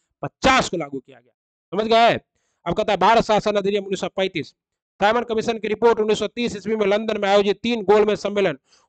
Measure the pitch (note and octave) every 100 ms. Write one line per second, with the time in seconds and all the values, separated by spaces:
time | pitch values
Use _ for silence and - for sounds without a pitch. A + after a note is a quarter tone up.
0 | _ _ C#3 - C4 C4 - F3 C#3+ C3+
1 | - B2 A#2+ _ _ _ _ F3+ A3 A3+
2 | A#3 C3 - _ _ _ F3 E3+ G#3 F#3+
3 | G3 A#3 G#3 G#3 G#3+ G#3 G3 G3+ G3 F#3
4 | F3+ - F#3+ E3 B2+ _ _ _ _ _
5 | G3+ A#3 A#3 A3 G#3+ A3 G3+ G3+ A#3 A3
6 | G#3+ G#3 G#3 A#3+ A#3 F#3+ G3 A3 G3 G#3
7 | A3 G#3+ G3+ G3+ G3+ G3 A#3 A#3+ F#3 G#3+
8 | G#3+ G3+ G3+ G3+ G3 C3+ _ _